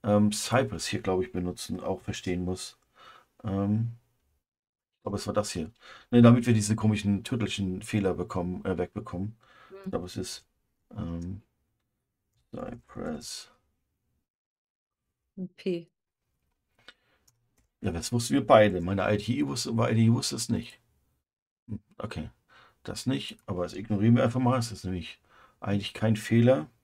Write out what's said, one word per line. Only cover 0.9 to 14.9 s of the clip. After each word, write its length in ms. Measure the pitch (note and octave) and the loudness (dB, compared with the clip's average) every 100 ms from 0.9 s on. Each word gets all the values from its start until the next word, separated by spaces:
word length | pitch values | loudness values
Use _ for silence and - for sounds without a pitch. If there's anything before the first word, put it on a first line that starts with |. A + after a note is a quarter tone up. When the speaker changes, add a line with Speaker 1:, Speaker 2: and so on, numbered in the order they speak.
| - | -4
Speaker 1:
glaub 200 | - F#2 | 0 0
ich, 100 | F#2 | 0
benutzen, 480 | F2+ F2+ F2 - F#2 | -4 -4 -6 -8 -8
auch 200 | - F#2+ | -4 -6
verstehen 420 | - - - F2+ | -6 -8 -4 -2
muss. 340 | F2+ F#2 - - _ _ - - _ _ | -2 -6 -8 -18 _ _ -20 -20 _ _
Ähm, 480 | A2 G2 G2 G#2 A#2 A#2 _ _ _ _ _ _ _ _ _ _ | -6 -2 0 0 -2 -8 _ _ _ _ _ _ _ _ _ _
ich 40 | |
glaub, 100 | F#2+ | -8
es 120 | G2+ - | -8 -4
war 80 | |
das 160 | G#2 G#2 | -4 -4
hier. 180 | F2+ D#2 _ - - _ | -6 -8 _ -20 -20 _
Ne, 120 | A#2+ | 8
damit 240 | A#2 A#2+ A#2+ | 10 8 6
wir 80 | |
diese 220 | A2+ G2+ A2 | 2 2 2
komischen 480 | A2 G#2 G#2 G2 | 2 2 0 -2
Tüttelchen-Fehler 880 | - B2 G2+ - F#2+ F#2 - G#2+ F#2+ | -2 -4 -4 -4 -4 -6 -4 0 0
bekommen, 500 | F2+ F2 F#2+ F2 F2+ | -2 -4 -4 -4 -4
äh, 140 | F#2+ F2+ | -4 -4
wegbekommen. 580 | F2+ - - F2 G2+ A2+ _ - - | -4 -6 -10 -8 -8 -10 _ -20 -20
Speaker 2:
Mhm. 60 | F#3+ | -16
Speaker 1:
Ich 60 | F#3+ | -10
glaub, 140 | - | -8
es 120 | F3+ F3+ | -8 -8
ist, 300 | F3+ - _ _ _ _ _ - | -10 -12 _ _ _ _ _ -10
ähm, 460 | E2+ E2+ F2 G2 _ _ _ _ _ _ _ _ _ _ _ | -8 -8 -8 -12 _ _ _ _ _ _ _ _ _ _ _
Cypress. 960 | - - A#2+ _ - - - - - - _ _ _ _ _ _ _ _ _ _ _ _ _ _ | -14 -12 -14 _ -12 -10 -10 -12 -16 -18 _ _ _ _ _ _ _ _ _ _ _ _ _ _